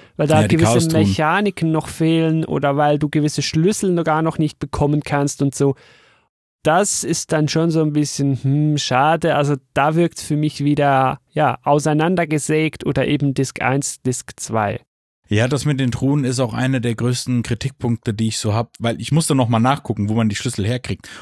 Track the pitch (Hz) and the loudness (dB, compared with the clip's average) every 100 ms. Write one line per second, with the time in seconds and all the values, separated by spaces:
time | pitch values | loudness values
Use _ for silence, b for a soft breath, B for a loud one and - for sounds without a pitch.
0 | B - 151 156 - 160 170 123 165 160 | B -2 2 4 4 4 4 4 2 2
1 | 156 98 156 185 208 - 160 156 - - | 2 2 2 2 0 0 0 0 -2 -2
2 | 160 165 160 160 160 147 143 139 147 147 | 2 2 2 0 0 0 0 2 2 2
3 | 151 151 147 - - 160 170 220 196 170 | 0 0 0 -2 -2 2 2 2 0 0
4 | 165 156 160 - 151 - 143 - 147 151 | 0 0 0 0 -2 -4 -8 -2 0 0
5 | - 143 143 - 139 - 139 b b b | 0 -2 -2 -2 -2 0 0 b b b
6 | b b b _ _ _ 151 170 208 - | b b b _ _ _ 0 2 2 -2
7 | - 165 - 160 151 160 165 160 156 147 | -4 -4 -2 0 0 0 2 2 0 0
8 | 147 - 139 127 135 147 151 147 - 127 | -2 -2 -2 0 0 2 2 0 0 2
9 | 147 160 165 139 143 143 - - 143 160 | 2 2 0 0 0 -2 -4 -2 2 2
10 | 170 - - 151 151 - 143 147 143 135 | 0 -2 -4 -2 -2 0 0 2 2 2
11 | 131 135 _ 151 143 - - 147 151 151 | 2 -2 _ -2 0 0 0 2 2 2
12 | 160 180 160 151 - 156 156 - - 143 | 2 0 0 -2 0 0 0 -4 -4 -2
13 | 127 143 143 135 131 - 123 139 - - | 0 0 0 0 -4 -2 -2 -2 -4 -6
14 | 127 123 - - - 110 104 104 _ _ | -4 -6 -8 -14 -6 -2 -2 -4 _ _
15 | _ _ - 104 123 139 143 135 127 110 | _ _ -2 0 2 0 0 0 -2 0
16 | 131 147 127 127 123 - 131 131 117 113 | 0 0 0 -2 -2 -2 -2 0 -2 -2
17 | 120 123 - 123 113 117 - - 120 117 | -2 -2 -2 -2 -2 -4 -6 -4 -4 -2
18 | - 107 110 - 110 107 117 - 117 110 | -4 -2 -2 -2 -2 -2 -4 -4 -4 -4
19 | 117 151 - 139 117 117 123 143 - 110 | 0 0 2 2 2 2 2 0 -4 -4
20 | 104 110 110 98 127 - 101 123 - 98 | -2 0 0 -2 -4 -4 -2 -4 -6 -10
21 | B B | B B